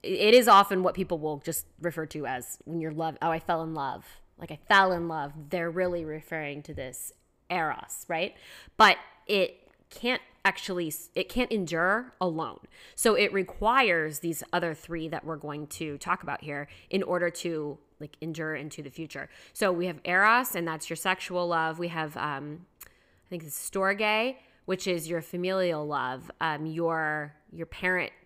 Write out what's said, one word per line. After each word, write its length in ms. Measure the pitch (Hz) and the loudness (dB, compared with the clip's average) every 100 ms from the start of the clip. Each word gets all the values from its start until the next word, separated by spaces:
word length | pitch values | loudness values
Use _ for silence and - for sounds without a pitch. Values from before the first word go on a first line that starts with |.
it 320 | - 190 208 | -2 2 8
is 140 | 247 240 | 10 12
often 340 | 202 196 190 | 10 8 4
what 120 | 185 | 2
people 240 | - 185 165 | 0 -2 -2
will 200 | 156 147 | -2 -4
just 280 | 165 160 - - | -6 -8 -10 -6
refer 260 | 165 160 156 | -6 -4 -8
to 200 | 156 131 | -6 -6
as 320 | 127 120 - | -6 -8 -14
when 160 | - 170 | -8 -6
you're 120 | 160 | -4
love, 240 | 151 160 143 | -4 -6 -2
"Oh, 80 | 165 | -2
I 80 | 165 | 0
fell 240 | - 170 | 0 -2
in 120 | 160 | -2
love." 320 | 160 139 - - - - - | -4 -6 -6 -12 -20 -20 -18
Like, 120 | - | -14
"I 80 | 156 - | -14 4
fell 240 | 196 190 | 6 6
in 160 | 175 170 | 2 -2
love." 240 | 160 143 151 147 | -4 -6 -10 -6
They're 200 | 175 170 | -2 -2
really 340 | 165 180 175 | 0 0 -2
referring 580 | 156 151 - 160 147 143 | -6 -10 -6 -6 -6 -8
to 100 | 147 | -10
this 380 | 147 131 - - _ _ _ _ | -10 -10 -10 -14 _ _ _ _
eros, 540 | 180 156 127 - - - | -2 -2 -4 -10 -14 -6
right? 260 | 165 196 - - - - - | -4 -4 -6 -20 -20 -20 8
But 200 | 214 - - - - | 8 8 -2 -18 -2
it 420 | 202 180 - _ _ _ | 2 2 -2 _ _ _
can't 320 | - 233 254 - _ | -6 -4 -4 -6 _
actually, 480 | 196 - - 180 165 - - | 0 0 -6 -4 -4 -6 -6
it 140 | - - | -6 -2
can't 200 | 240 240 | -2 -2
endure 600 | 220 170 165 175 214 254 _ | -2 -2 0 0 0 -4 _
alone. 380 | 185 160 135 - - - - | -2 -2 -6 -10 -20 -20 -18
So 200 | - 233 | 2 4
it 180 | 208 202 | 4 4
requires 840 | 196 190 - 214 254 240 170 156 151 | 2 -2 0 2 4 4 2 0 -4
these 220 | 170 156 - | -6 -6 -4
other 220 | 175 170 | -2 -2
three 340 | 151 - 170 156 | -6 -8 -8 -6
that 160 | 156 | -6
we're 120 | 151 156 | -8 -8
going 300 | 147 147 151 | -8 -10 -10
to 280 | - 156 143 | -8 -8 -8
talk 240 | 170 185 | -2 -2
about 200 | 160 139 | -2 -8
here 260 | 151 143 143 - - | -6 -8 -10 -14 -4
in 120 | 190 | -2
order 280 | - 180 175 | 0 0 0
to, 480 | 170 175 160 147 - _ _ | -2 -4 -4 -4 -8 _ _
like, 160 | 151 - | -16 -10
endure 340 | 160 156 156 | -8 -6 -6
into 280 | 151 147 - | -6 -8 -12
the 80 | 139 | -14
future. 400 | - 156 - 143 - - | -12 -12 -10 -12 -16 -18
So 180 | - 208 | 0 2
we 140 | 175 180 | 2 0
have 140 | 156 | -4
eros, 500 | - 180 208 233 254 | 0 4 6 6 2
and 140 | 185 165 | -4 -4
that's 220 | 160 - | -6 -8
your 60 | 165 | -4
sexual 500 | 190 185 - 180 175 | -2 -2 -2 -2 0
love. 300 | 165 160 165 | 2 0 -2
We 100 | 175 | -4
have, 260 | 160 156 156 | -4 -6 -4
um, 480 | 151 139 147 156 180 _ | -4 -4 -8 -12 -16 _
I 440 | - _ _ _ _ | -20 _ _ _ _
think 120 | 175 | -12
it's 260 | 160 - - | -10 -10 -6
storge, 680 | 196 190 202 214 220 240 262 _ _ - | 0 0 2 0 2 0 -4 _ _ -6
which 200 | 185 190 | -4 0
is 220 | 175 156 | -2 -2
your 140 | 170 | -6
familial 640 | 160 175 180 190 180 151 151 | -4 -4 -2 2 0 0 -2
love, 440 | 143 127 131 - - | -2 -2 -6 -12 -4
um, 240 | 160 151 156 | -4 -2 -4
your, 680 | 160 165 160 156 151 147 - _ | -2 0 0 0 -2 -6 -14 _
your 160 | 160 160 | -12 -12
parent 460 | - 185 185 147 - | -4 0 0 -2 -8